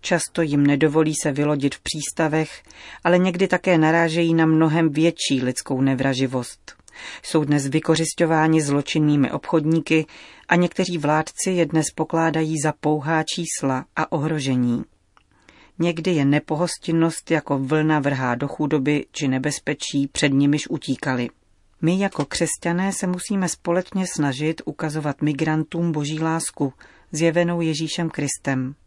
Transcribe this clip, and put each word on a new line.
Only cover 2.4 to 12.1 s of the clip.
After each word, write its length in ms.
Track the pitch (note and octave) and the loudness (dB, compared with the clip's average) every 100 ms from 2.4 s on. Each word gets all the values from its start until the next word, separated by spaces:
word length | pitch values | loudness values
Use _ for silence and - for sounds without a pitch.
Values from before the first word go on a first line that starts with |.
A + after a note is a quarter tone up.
| D#3 - _ - - - | -2 -8 _ -20 -20 -4
ale 140 | - F3+ | 2 4
někdy 300 | F#3 F3 F#3 | 4 2 0
také 300 | F3+ - E3+ | 0 2 4
narážejí 560 | D#3 E3 E3+ D#3+ E3+ | 6 4 2 2 2
na 120 | E3 D#3+ | 4 4
mnohem 440 | D#3 D#3+ D#3+ D#3+ | 4 4 4 2
větší 540 | D3 E3 E3 - C3+ | 4 2 0 -2 0
lidskou 380 | B2+ B2+ - C3+ | 0 -4 -4 0
nevraživost. 920 | C3+ C3 C3+ C3 C3 C3 A#2+ - - - - - - - | 2 2 0 0 -2 -2 -6 -14 -20 -20 -20 -18 -16 -14
Jsou 200 | - D#3+ | -2 -2
dnes 240 | C#3+ D3 C#3 | 2 0 2
vykořisťováni 960 | D#3 - D#3+ D#3+ - E3 D#3+ D#3 D#3+ | -2 2 0 0 0 2 4 4 4
zločinnými 680 | D3 C#3+ C#3+ D#3+ D3+ D3 C3 | 2 -2 0 0 2 4 2
obchodníky 760 | - - E3 D3+ E3 D3+ D#3+ D3+ - - - - | -2 0 0 2 0 2 0 0 -12 -20 -20 0
a 60 | F3 | 2
někteří 420 | F3 - F#3 F3 | 2 0 -2 -2
vládci 540 | D3 D#3 D#3 - - | 0 0 -2 -6 -2
je 140 | F3+ D#3 | 0 2
dnes 200 | D#3+ D3+ - | 2 0 -4
pokládají 640 | D#3 | -2